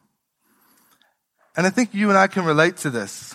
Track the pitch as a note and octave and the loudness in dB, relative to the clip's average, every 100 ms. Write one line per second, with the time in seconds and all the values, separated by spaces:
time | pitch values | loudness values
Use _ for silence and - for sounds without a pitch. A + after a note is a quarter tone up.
0 | _ _ _ _ _ _ _ _ _ _ | _ _ _ _ _ _ _ _ _ _
1 | _ _ _ _ _ - F#3 F#3+ A#3+ G3+ | _ _ _ _ _ -2 0 0 -2 0
2 | G#3 G3 F#3+ F#3+ E3 D3+ E3+ F3 D3+ A#2 | 2 4 2 0 0 2 2 0 -6 -6
3 | G2 - - | -8 -12 -20